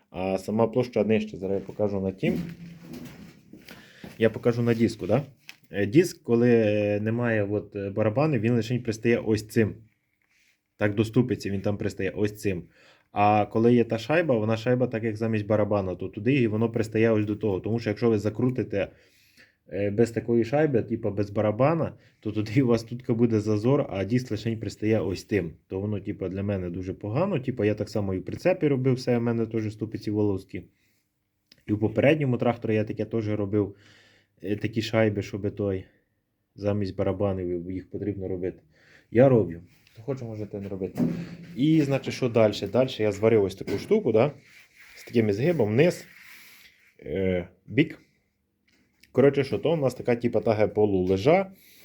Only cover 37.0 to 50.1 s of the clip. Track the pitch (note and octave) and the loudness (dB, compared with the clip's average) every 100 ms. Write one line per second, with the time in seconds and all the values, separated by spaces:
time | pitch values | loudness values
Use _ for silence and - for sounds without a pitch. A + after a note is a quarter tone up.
37 | G2 F#2 G2+ F#2+ F2 F2 F2 F#2 - F#2+ | -2 0 -2 -2 -4 -6 -6 -10 -10 -8
38 | G2 G2 F#2 F#2 F2+ - _ _ _ - | -6 -6 -6 -6 -6 -8 _ _ _ -20
39 | _ A2 C3+ B2 F2 E2 F2 _ _ - | _ 4 6 6 2 -4 -14 _ _ -16
40 | A2 C3 A#2 G#2+ G#2 G#2 G2 F#2+ F#2 - | -8 -8 -8 -10 -10 -10 -8 -6 -8 -2
41 | E2 - - - - - D3 D#3+ C#3 C3+ | -2 -2 -8 -14 -14 0 2 4 2 0
42 | C3 A#2 B2+ A#2 A2 G2+ G2 A#2+ C3 - | -4 -4 0 4 4 2 -2 0 0 0
43 | G#2+ G2 A2 A2+ G2 - - G2 - G#3+ | 0 2 4 6 4 -2 -4 -4 0 0
44 | F#3 G#2+ C#3 - - - _ _ - - | 4 4 2 0 -16 -20 _ _ -20 -20
45 | - A#2 G#2+ G2+ D3 E3+ G#2 G#2+ E3+ E3 | -2 2 2 2 0 2 2 4 4 2
46 | - - - - - - - _ _ _ | -10 -20 -20 -20 -20 -20 -20 _ _ _
47 | - F2+ F#2+ F2+ F2 _ - G#2 D#3 - | -8 -2 0 0 -4 _ -6 0 0 -2
48 | _ _ _ _ _ _ _ _ _ _ | _ _ _ _ _ _ _ _ _ _
49 | _ - C#3 C#3+ C3+ G2+ C#3 E3 C3 - | _ 4 4 4 -2 -2 -2 0 0 -2
50 | - | -2